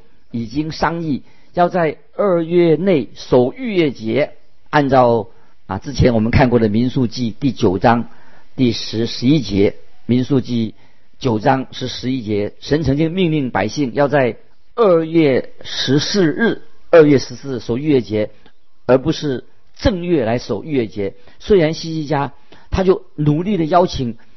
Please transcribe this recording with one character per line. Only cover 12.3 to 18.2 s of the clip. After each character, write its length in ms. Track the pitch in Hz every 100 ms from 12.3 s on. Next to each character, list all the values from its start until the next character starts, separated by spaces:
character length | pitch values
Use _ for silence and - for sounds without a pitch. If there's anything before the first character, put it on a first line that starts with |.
| 104 104 -
神 240 | - 147
曾 120 | 131 143
经 160 | 160
命 200 | 185 175
令 200 | 156 123
百 160 | 98 107
姓 260 | 143 131
要 140 | 113 143
在 300 | 143 123 - - - - -
二 280 | 214 170
月 500 | 160 165 147 120 - -
十 360 | - - - 143
四 260 | - 208 160
日， 340 | - 226 - - - -
二 120 | 170
月 140 | 147 131
十 180 | - 120
四 220 | 139 120
日 20 |
守 180 | - 120
逾 60 |
越 180 | 156 135
节， 280 | 101 107